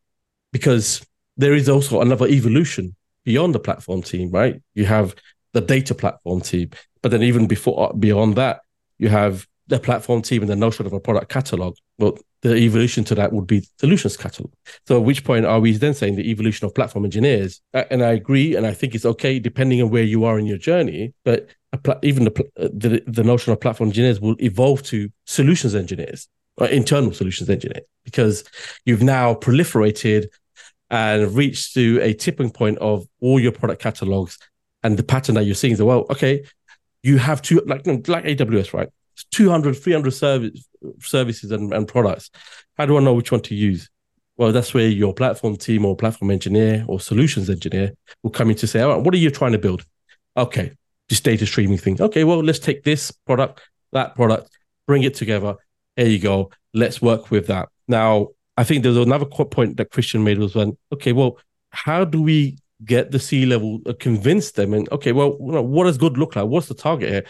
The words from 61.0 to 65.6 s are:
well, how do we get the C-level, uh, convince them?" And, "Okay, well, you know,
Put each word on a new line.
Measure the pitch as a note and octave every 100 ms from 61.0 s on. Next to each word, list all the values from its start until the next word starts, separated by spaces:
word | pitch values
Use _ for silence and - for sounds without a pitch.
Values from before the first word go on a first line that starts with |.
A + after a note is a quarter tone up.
| B2+
well, | A#2+ B2+ A#2+ _ _ _
how | - - E3
do | F3+ D#3+
we | D#3 D#3 C#3 C#3 _ _
get | A2 A#2+ -
the | C3+
C-level, | - C#3 B2+ A#2+ G#2+ A2
uh, | - -
convince | B2+ G#2+ A2 G3+ G#3
them?" | - G2+
And, | G#2+ G#2
"Okay, | C#3+ A#2+
well, | B2+ C#3+ C#3+
you | -
know, | D#3+